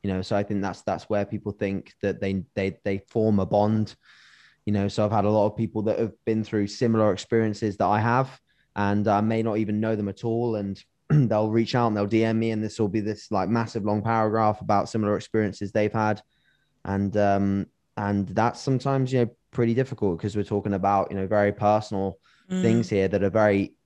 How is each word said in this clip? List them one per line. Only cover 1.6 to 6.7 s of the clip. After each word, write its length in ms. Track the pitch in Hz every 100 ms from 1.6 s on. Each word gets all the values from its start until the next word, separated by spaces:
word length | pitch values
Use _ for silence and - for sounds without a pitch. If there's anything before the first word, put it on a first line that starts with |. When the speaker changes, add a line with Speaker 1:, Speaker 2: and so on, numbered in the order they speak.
| 101 98 - _
Speaker 1:
that 200 | 101 90
they, 220 | 98 98 - -
they, 220 | 95 -
they 160 | 101 98 _
form 300 | 117 110 101
a 60 | 95
bond, 500 | 104 104 110 104 - _ - - - - _ -
you 60 |
know? 140 | 104 101
So 160 | - 104
I've 60 |
had 140 | 110 101
a 40 |
lot 180 | 107 104
of 100 | 107
people 240 | 110 110
that 160 | 107 -
have 140 | 110 - -
been 180 | 110
through 240 | 107 107
similar 440 | 101